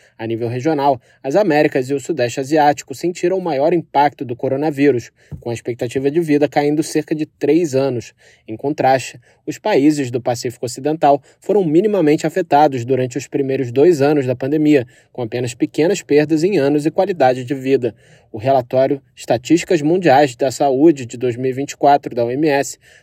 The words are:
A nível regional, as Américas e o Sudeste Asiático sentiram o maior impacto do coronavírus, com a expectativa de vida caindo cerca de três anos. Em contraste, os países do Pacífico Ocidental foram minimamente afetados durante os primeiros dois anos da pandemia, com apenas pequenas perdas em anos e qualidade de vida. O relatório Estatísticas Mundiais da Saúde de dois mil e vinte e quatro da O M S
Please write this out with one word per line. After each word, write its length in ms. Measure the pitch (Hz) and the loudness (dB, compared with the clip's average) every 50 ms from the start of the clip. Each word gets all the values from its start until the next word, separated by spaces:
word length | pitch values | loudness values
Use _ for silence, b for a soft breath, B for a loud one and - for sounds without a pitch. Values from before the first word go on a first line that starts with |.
| b b b | b b b
A 80 | b 113 | b -8
nível 220 | 113 117 110 120 | -6 -6 -4 -4
regional, 540 | 113 120 127 127 160 160 139 139 143 135 127 b b b b | -6 -6 -4 -2 -2 0 0 2 0 0 0 b b b b
as 140 | b 135 143 | b -2 0
Américas 560 | 196 220 180 147 151 151 147 - 143 127 127 | 0 2 2 2 2 2 2 0 -2 -2 -2
e 40 | 143 | -4
o 40 | 139 | -6
Sudeste 400 | 131 - 170 131 123 117 - - | -4 -6 -4 -2 -2 -2 -2 -6
Asiático 560 | 131 131 156 151 143 147 143 - - - 131 | -4 0 2 4 4 4 2 0 -6 -16 -12
sentiram 420 | - - 175 180 - - 175 185 | -6 -6 -6 -6 -2 -4 -2 -2
o 60 | 190 | -2
maior 300 | 180 170 147 131 143 170 | -4 -2 -2 0 0 2
impacto 520 | 180 170 156 _ - 139 147 143 - - 143 | 0 0 -2 _ 0 2 2 2 0 -4 -10
do 120 | 120 120 | -10 -8
coronavírus, 720 | - - 127 131 135 151 160 147 135 143 147 123 120 120 - _ B B B B - | -6 -4 -4 -2 -2 -2 -2 0 2 2 2 2 2 -2 -8 _ B B B B -14
com 100 | - 120 | -10 -8
a 40 | 117 | -8
expectativa 540 | 117 - - 120 - 123 117 - 135 135 143 | -8 -8 -8 -8 -6 -8 -6 -4 -2 -2 -2
de 80 | 143 175 | 0 0
vida 260 | 170 151 147 143 147 | 0 2 2 2 2
caindo 360 | 139 - 151 147 147 151 156 151 | 2 0 0 0 0 0 0 -2
cerca 280 | - - 156 151 - | -2 -2 -4 -2 -4
de 140 | 170 151 156 | -6 -6 -6
três 480 | - _ - - 139 147 170 180 147 127 | -8 _ -4 0 2 2 2 0 0 0
anos. 400 | 131 139 135 127 117 - - _ b b b b b b | 0 0 0 -4 -6 -8 -12 _ b b b b b b
Em 100 | - 110 | -14 -14
contraste, 600 | 107 - - 151 - - 131 135 131 - - - - b b b b b | -8 -6 -6 -4 0 2 2 2 2 0 -4 -16 -18 b b b b b
os 140 | - - - | -12 -10 -6
países 540 | - 214 208 139 139 156 156 143 135 120 | -4 0 2 4 4 4 2 2 -4 -4
do 100 | 120 123 | -4 -4
Pacífico 420 | - 127 123 120 - 123 117 - - | -4 -4 -4 -4 -6 -10 -10 -8 -10
Ocidental 560 | 120 - 139 131 147 156 165 - 143 143 139 b b b b | -10 -8 -6 -6 -4 -4 0 2 2 2 2 b b b b
foram 240 | _ - 196 208 190 | _ -2 0 0 0
minimamente 600 | 156 147 170 208 214 208 190 160 147 151 151 - | 2 2 2 2 2 0 2 2 2 2 2 0
afetados 600 | 156 - - 185 - 143 143 151 151 135 127 117 | -4 -4 -4 -2 2 4 4 4 4 2 -2 -4
durante 340 | 123 135 127 127 123 - 143 | -2 -2 -2 -2 -4 -6 -8
os 80 | - | -10
primeiros 460 | - - 143 139 131 135 135 131 120 | -6 -4 -4 -2 -2 -2 -4 -4 -2
dois 280 | 117 135 147 180 175 139 | 2 4 4 4 4 4
anos 260 | 135 147 156 147 131 | 2 2 2 0 0
da 100 | 123 127 | -2 -4
pandemia, 500 | 127 131 135 151 160 151 151 151 135 113 b b b b b | -4 -4 -2 -2 0 2 4 4 2 2 b b b b b
com 80 | b - | b -10
apenas 340 | 123 110 120 120 123 113 - | -8 -6 -6 -6 -6 -6 -4
pequenas 500 | - 156 - - - 151 180 202 - - | -4 -4 -4 -2 0 0 0 0 -2 -2
perdas 400 | - 143 147 151 147 160 151 160 | 2 2 2 2 2 0 0 2
em 140 | 196 208 156 | 2 2 2
anos 260 | 135 139 147 151 143 | 2 2 0 0 0
e 60 | 160 | -2
qualidade 540 | - - 190 196 190 - 135 127 127 127 127 | 0 0 -2 0 0 2 2 2 2 0 -4
de 100 | 123 147 | -8 -8
vida. 400 | 135 131 135 135 127 120 117 - b b b b b b b | -6 -2 0 0 0 0 -2 -6 b b b b b b b
O 60 | - | -12
relatório 640 | 110 104 131 135 131 123 - - 127 135 143 143 135 _ _ _ | -6 -2 0 0 0 0 0 0 0 0 0 0 -4 _ _ _
Estatísticas 640 | - - - 127 117 - - 160 170 - - 190 165 | -12 -4 -4 -4 -2 0 0 0 0 2 0 -2 0
Mundiais 560 | 143 151 170 185 180 156 127 139 151 135 - | 0 0 0 2 4 4 6 6 4 2 0
da 140 | - 143 131 | -4 -4 -4
Saúde 560 | - - 151 143 127 131 147 170 151 135 123 | -2 0 0 0 2 4 4 4 4 2 -4
de 100 | 113 - | -12 -10
dois 180 | 117 127 123 117 | -6 -4 -4 -4
mil 160 | 120 131 131 | -4 -4 -6
e 40 | 123 | -4
vinte 180 | 131 139 - | -6 -8 -8
e 40 | - - | -6 0
quatro 360 | - 143 143 139 - 143 117 | 4 4 4 4 2 -2 -4
da 80 | 120 | -2
O 80 | 117 117 | -2 -2
M 160 | 123 139 160 | -2 0 0
S 300 | 156 139 139 135 - - _ b b b b | 0 2 0 -2 -4 -8 _ b b b b